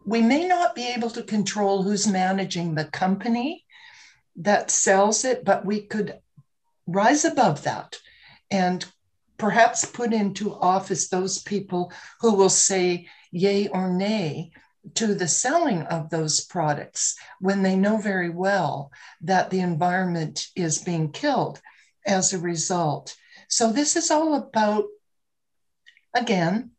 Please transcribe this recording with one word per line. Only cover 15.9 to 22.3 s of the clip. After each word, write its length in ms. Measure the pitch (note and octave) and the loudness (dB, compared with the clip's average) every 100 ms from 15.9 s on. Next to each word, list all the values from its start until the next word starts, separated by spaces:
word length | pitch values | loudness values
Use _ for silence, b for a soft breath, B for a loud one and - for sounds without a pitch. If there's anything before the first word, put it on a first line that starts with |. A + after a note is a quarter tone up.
| E3 D#3 | -6 -4
those 320 | D#3+ D#3 - | -4 -2 -2
products 800 | - F3+ D#3 C#3 - - - - B B | -4 -4 -2 -2 -6 -6 -6 -6 B B
when 220 | F#3 G3 | -2 2
they 140 | F#3+ F#3+ | 2 2
know 220 | G3+ A3 | 2 0
very 320 | G#3 F#3+ E3+ | -2 -2 -4
well 600 | E3+ F#3+ G3 D3+ C#3+ C#3 B B B | -2 0 0 -2 -4 -10 B B B
that 300 | D#3+ F#3 - | 0 0 2
the 100 | F#3+ | 0
environment 840 | F3+ D#3+ F3+ F3+ F3+ E3+ D#3 - - - | 0 0 0 0 0 -2 -4 -8 -10 -4
is 220 | E3+ D3 | -2 -2
being 340 | - E3 D#3 | -2 -2 -2
killed 480 | - D4 A#3+ D3+ - B B B _ G3 | -2 0 0 -2 -6 B B B _ -2
as 260 | F#3+ F#3 | 0 0